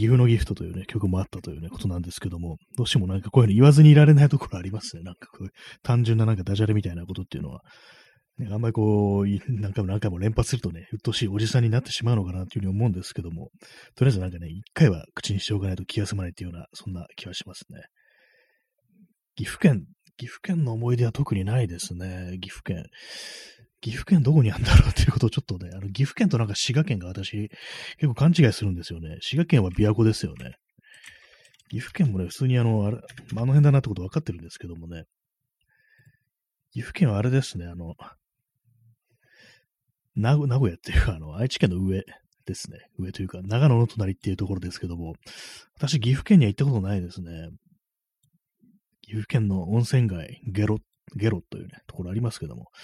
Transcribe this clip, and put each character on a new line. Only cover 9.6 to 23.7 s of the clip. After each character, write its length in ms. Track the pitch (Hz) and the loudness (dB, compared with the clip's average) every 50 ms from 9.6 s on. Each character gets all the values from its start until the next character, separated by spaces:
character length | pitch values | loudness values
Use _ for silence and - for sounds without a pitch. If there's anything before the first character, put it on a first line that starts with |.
| 104 101 98 | -4 -4 -4
回 100 | - 104 | -4 -4
も 60 | 92 | -2
何 100 | 95 107 | -2 -2
回 100 | - 107 | -2 -2
も 80 | 90 87 | -4 -2
連 140 | 92 110 110 | -2 -2 0
発 160 | - 117 - | 0 0 0
す 60 | - | -2
る 60 | 117 - | -4 -4
と 80 | 95 | -8
ね、 180 | 85 82 - - - | -10 -10 -14 -12 -14
う 40 | |
っ 20 | 107 | -6
と 120 | _ - | _ -4
う 40 | 107 | -4
し 120 | - 123 | -2 -4
い 20 | 101 | -2
お 100 | 98 107 | -2 -2
じ 80 | 110 | -2
さ 140 | 110 - 131 | 0 2 2
ん 20 | 120 | 2
に 60 | 117 | 2
な 120 | 107 123 | 2 0
っ 20 | - | -2
て 100 | - - | -4 -8
し 120 | - 110 | -4 -2
ま 100 | 117 120 | 0 0
う 20 | |
の 80 | 110 95 | 0 0
か 80 | 87 90 | -2 -6
な 120 | 92 92 | -8 -8
っ 20 | |
て 120 | 92 - 107 | -6 -8 -6
い 40 | 98 | -4
う 20 | |
ふ 40 | 95 | -2
う 40 | 92 | -2
に 40 | |
思 100 | 101 117 | 0 0
う 20 | 120 | 0
ん 40 | 95 | 0
で 100 | 90 87 | -2 -6
す 100 | - - | -10 -10
け 80 | - | -10
ど 100 | 85 85 | -10 -10
も、 200 | 82 82 - - _ _ - - - - - - _ | -12 -12 -14 -16 _ _ -20 -20 -20 -20 -20 -20 _
と 100 | - 127 | 0 2
り 40 | 139 | 2
あ 0 | |
え 40 | 123 | 2
ず 80 | 98 | 2
な 80 | 92 92 | -2 -6
ん 20 | 87 | -8
か 60 | 85 | -10
ね、 100 | 85 80 | -12 -12
一 140 | 78 95 107 - _ | -12 -14 -16 -14 _
回 160 | - 165 120 | 4 4 4
は 160 | 92 80 - _ _ | 4 0 -6 _ _
口 200 | - - - 101 | -12 -6 -4 -4
に 60 | 101 | -4
し 60 | - | -4
て 60 | - 110 | -4 -4
お 80 | 101 | -4
か 60 | 95 | -2
な 80 | 98 92 | -4 -6
い 20 | |
と 80 | 90 90 | -6 -8
気 160 | - - - | -8 -4 -4
が 60 | 101 | -4
済 100 | - - | -4 -4
ま 60 | 95 92 | -6 -6
な 80 | 87 | -8
い 20 | 82 | -10
っ 20 | |
て 80 | - 95 | -10 -12
い 60 | 87 | -12
う 20 | |
よ 60 | 85 | -12
う 20 | 85 | -14
な、 80 | - - _ | -18 -18 _
そ 160 | - - - | -16 -12 -12
ん 60 | 92 | -12
な 120 | 87 85 - - | -12 -12 -16 -18
気 120 | - - 95 | -18 -16 -14
は 60 | 87 | -14
し 120 | - - | -14 -14
ま 80 | - - | -14 -18
す 120 | - - _ | -20 -20 _
ね。 100 | - - - - _ _ _ _ _ _ _ _ _ _ _ _ _ _ _ _ _ _ _ _ _ _ - _ _ _ _ _ _ | -20 -20 -20 -20 _ _ _ _ _ _ _ _ _ _ _ _ _ _ _ _ _ _ _ _ _ _ -20 _ _ _ _ _ _
岐 80 | - 98 | -10 -10
阜 140 | - - - | -10 -10 2
県、 260 | - 190 135 101 78 - - _ _ _ _ | 2 2 2 2 -4 -10 -20 _ _ _ _
岐 100 | _ 123 | _ -16
阜 140 | 120 - - - | -16 -16 -16 -8
県 220 | - 185 170 156 | -4 -2 -2 -2
の 80 | 123 113 | -2 -2
思 200 | 113 117 120 123 | -4 -2 -2 0
い 40 | |
出 80 | 120 123 | 0 0
は 80 | 113 - | -2 0
特 220 | - 143 - 117 | -4 -4 -2 -2
に 100 | 98 92 | -2 -2
な 160 | 98 113 127 | 0 0 0
い 80 | 120 90 | -2 -2
で 100 | 85 85 | -4 -10
す 160 | - - 90 | -12 -12 -10
ね。 440 | 87 90 92 90 90 90 90 92 92 | -10 -10 -10 -10 -10 -10 -10 -10 -12
岐 80 | 92 98 | -12 -14
阜 140 | - - - | -16 -18 -8
県。 220 | - 98 85 - - _ - - - - - - - - - - - - _ - _ | -8 -8 -8 -8 -14 _ -20 -20 -20 -18 -18 -16 -16 -18 -18 -20 -20 -20 _ -20 _